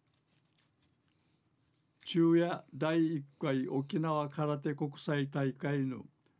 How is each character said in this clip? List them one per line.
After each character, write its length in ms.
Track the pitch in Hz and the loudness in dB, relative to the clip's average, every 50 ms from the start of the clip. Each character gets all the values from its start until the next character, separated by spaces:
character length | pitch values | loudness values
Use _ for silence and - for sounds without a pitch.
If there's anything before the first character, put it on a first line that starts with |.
| _ _ _ _ _ _ _ _ _ _ _ _ _ _ _ _ _ _ _ _ _ _ _ _ _ _ _ _ _ _ _ _ _ _ _ _ _ _ _ _ - | _ _ _ _ _ _ _ _ _ _ _ _ _ _ _ _ _ _ _ _ _ _ _ _ _ _ _ _ _ _ _ _ _ _ _ _ _ _ _ _ -12
昼 340 | - - 170 165 165 165 170 | -2 2 4 6 6 6 6
夜 240 | 170 170 175 - - - - | 4 2 0 -4 -8 -12 -6
第 440 | 135 151 156 160 165 160 160 165 | -4 -2 0 2 2 2 2 0
一 80 | 147 139 - _ _ | -2 -4 -8 _ _
回 260 | - 151 135 131 131 | -2 0 0 0 0
沖 320 | - - 135 135 143 - 160 | 0 -2 -2 -2 -2 -2 -2
縄 300 | 156 165 156 151 147 143 | 0 0 0 0 -2 -2
空 300 | 143 - 151 147 147 143 | -4 -2 -2 -2 -2 -2
手 160 | 143 160 147 | -2 -4 -4
国 180 | 139 156 143 143 - | -2 -4 -6 -6 -6
際 280 | - - 151 143 139 139 | -4 -2 0 0 0 -2
大 240 | 143 147 139 135 127 | -2 -2 -2 -2 -2
会 300 | - - 143 143 143 135 | -4 -4 -2 -2 0 -2
の 200 | 135 127 110 - - _ _ _ _ _ | -2 -4 -6 -10 -16 _ _ _ _ _